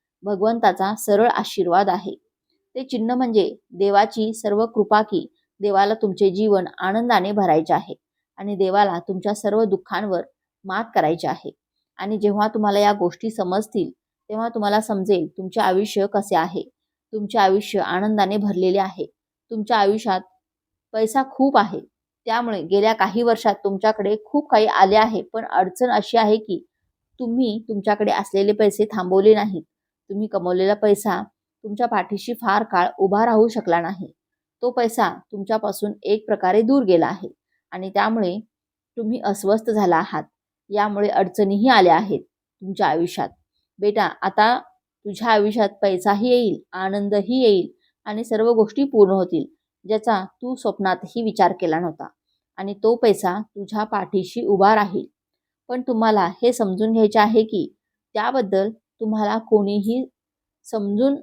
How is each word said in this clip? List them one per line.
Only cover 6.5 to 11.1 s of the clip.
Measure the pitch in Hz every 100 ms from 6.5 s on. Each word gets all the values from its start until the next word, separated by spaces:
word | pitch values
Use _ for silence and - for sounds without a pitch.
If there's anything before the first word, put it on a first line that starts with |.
| 196 175 -
आनंदाने | 185 208 240 214 190
भरायचे | 208 190 156 160
आहे | 165 - - _ _ _ -
आणि | 202 196
देवाला | 190 196 202 175
तुमच्या | - 185 202
सर्व | 208 208 214
दुःखांवर | 226 185 - 180 208 175 - _ _ _ 190
मात | 190 226 202
करायची | 156